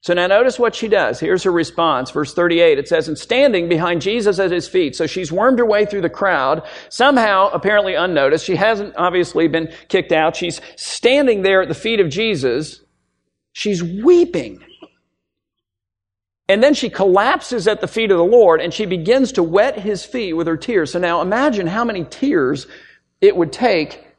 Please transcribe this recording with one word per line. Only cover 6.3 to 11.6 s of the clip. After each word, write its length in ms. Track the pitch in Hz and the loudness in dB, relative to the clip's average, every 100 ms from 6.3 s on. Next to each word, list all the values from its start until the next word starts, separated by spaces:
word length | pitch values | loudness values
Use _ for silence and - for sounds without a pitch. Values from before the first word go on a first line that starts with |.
| 160 131 160 - - - | 0 0 -2 -4 -18 -18
somehow 600 | - 262 269 220 190 196 | 0 2 4 2 2 2
apparently 400 | 160 185 208 202 | 0 0 0 0
unnoticed. 500 | 156 180 160 139 156 | -2 0 2 2 0
She 140 | - 175 | 0 0
hasn't 400 | 208 220 208 - | 0 0 -6 -4
obviously 500 | 180 180 175 - 165 | -2 0 -2 -2 -2
been 240 | 165 160 - _ | -2 -6 -14 _
kicked 240 | 190 - | -4 0
out. 240 | 214 160 165 | 0 0 -2
She's 240 | 175 - - - | -8 -10 -16 -18
standing 680 | - - 233 277 269 208 | -14 -2 2 2 2 2
there 200 | 190 190 | 2 2